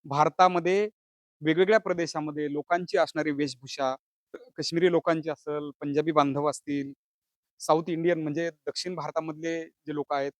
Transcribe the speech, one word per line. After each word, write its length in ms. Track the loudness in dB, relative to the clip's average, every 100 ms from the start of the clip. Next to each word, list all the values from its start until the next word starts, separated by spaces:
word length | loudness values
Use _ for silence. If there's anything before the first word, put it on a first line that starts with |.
| -6
भारतामध्ये 840 | 2 2 6 6 6 2 0 0 _ _ _ _ -6
वेगवेगळ्या 380 | 0 4 6 4
प्रदेशामध्ये 720 | 2 -2 -2 -4 -6 -4 -4
लोकांची 440 | -4 -2 -2 0 0
असणारी 340 | 2 0 -2
वेशभूषा, 600 | -2 -4 -6 -14 -4 -4 -4 _ _ _ -20 -18 -10
काश्मीरी 340 | -4 2 4
लोकांची 380 | 4 2 -2 -2
असेल, 400 | -8 -6 -8 -8 -10
पंजाबी 300 | -4 0 2
बांधव 380 | 4 4 2 -2
असतील, 420 | -4 -4 -6 -6 -10 _ _ _ _ _ _
साउथ 280 | 0 0 2
इंडियन 320 | 0 0 0
म्हणजे 260 | 0 -4 -4 -6 -10
दक्षिण 280 | -8 -8 -8
भारतामधले 640 | -6 -4 -6 -6 -4 -6 -8 _ -8
जे 60 | -6
लोक 180 | -2
आहेत, 180 | -2 -4 -6